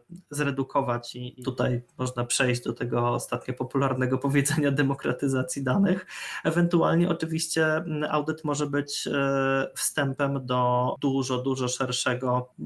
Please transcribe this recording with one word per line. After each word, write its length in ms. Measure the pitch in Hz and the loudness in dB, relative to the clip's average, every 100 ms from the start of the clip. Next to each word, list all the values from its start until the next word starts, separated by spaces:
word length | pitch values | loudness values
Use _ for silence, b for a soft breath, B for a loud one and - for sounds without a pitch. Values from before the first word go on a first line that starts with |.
| - - - | -10 -20 -10
zredukować 880 | 143 143 135 131 143 123 120 - 123 | -4 -2 -2 -2 0 0 -2 -4 -10
i, 240 | 123 127 | -10 -8
i 40 | |
tutaj 380 | 127 123 123 123 - - | -6 0 0 0 -4 -6
można 280 | 127 123 120 | -4 -2 -2
przejść 360 | - 127 123 | 2 2 0
do 120 | 123 | -2
tego 360 | 117 120 123 120 | -4 -2 0 2
ostatnio 440 | 120 - 120 - | 0 -2 -4 -4
popularnego 640 | 123 123 139 135 127 123 120 | -6 -2 0 0 2 0 0
<laughs> 60 | 139 | 2
powiedzenia 440 | 143 135 160 143 | 2 2 2 2
demokratyzacji 920 | 135 139 139 147 - 139 131 127 147 | 4 2 0 -2 0 0 0 0 -2
danych. 420 | 131 196 196 196 - B B B | 0 4 4 2 -2 B B B
Ewentualnie 680 | 160 160 175 170 156 165 170 | 0 2 4 4 4 4 4
oczywiście, 560 | 165 160 160 - 165 156 | 2 -2 -2 -2 0 2
mm, 380 | 156 175 151 151 | 2 -2 -4 0
audyt 320 | 151 147 151 | 0 0 -2
może 240 | 147 143 147 | -2 -2 0
być, 400 | 143 139 - - | 0 -2 -4 -2
e, 600 | 143 139 139 135 135 135 - | 0 2 2 2 0 -2 -2
wstępem 720 | - - 135 131 139 139 127 | -2 0 -2 0 -2 -2 -2
do 500 | 127 123 123 127 - | 0 2 2 0 0
dużo, 380 | 143 135 127 127 | 0 0 0 0
dużo 300 | 135 131 123 | 0 0 -2
szerszego 540 | - 127 123 131 123 127 123 123 - | -2 -2 -2 -2 0 0 0 -2 -8